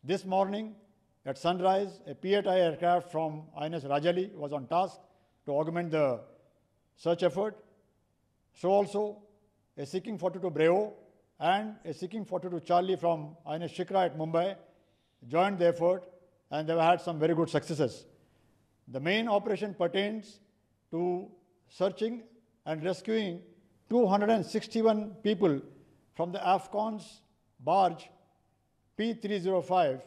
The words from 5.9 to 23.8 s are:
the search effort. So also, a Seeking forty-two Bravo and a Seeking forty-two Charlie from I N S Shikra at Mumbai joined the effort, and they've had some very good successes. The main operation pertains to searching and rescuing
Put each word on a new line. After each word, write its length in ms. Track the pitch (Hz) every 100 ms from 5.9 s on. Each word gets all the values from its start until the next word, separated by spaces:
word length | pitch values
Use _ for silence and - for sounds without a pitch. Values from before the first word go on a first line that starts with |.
the 280 | 156 143 117 - - _ _ _ _ _ _
search 280 | 165 170
effort. 340 | 180 185 214 208 - _ _ _ _ _ _ _ _
So 160 | _ 175
also, 540 | 202 196 202 208 208 - _ _ _ _ -
a 80 | 139
Seeking 320 | 185 240 202
forty-two 320 | 180 180 180
Bravo 440 | 151 160 185 208 - - _ _ _
and 360 | 160 190 214 214
a 100 | 170
Seeking 320 | 151 185 220 196
forty-two 340 | 180 180 175
Charlie 340 | - 175 185 190
from 400 | 170 165 151 151 -
I 100 | 156
N 80 |
S 100 | 170
Shikra 320 | - 175 190 180
at 120 | 156
Mumbai 380 | 160 165 180 196 - _ _ _ _ _ 120
joined 320 | 156 190 196
the 80 | 170
effort, 400 | 170 170 185 - - _ _ _
and 180 | 143 156
they've 80 | 165
had 240 | 160 175
some 180 | 180 160
very 140 | 156
good 160 | 165 165
successes. 560 | 151 - 151 135 - - _ _ _ _ _ _ _ -
The 120 | 127
main 280 | 151 208 226
operation 460 | 208 214 190 208
pertains 680 | 180 175 185 208 220 208 - _ _ _ _ _
to 360 | 160 180 180 196 - _ _ _
searching 540 | - 190 - 220 233 - _ _ _ -
and 160 | 156
rescuing 580 | 165 180 - 220 202 170 - - _ _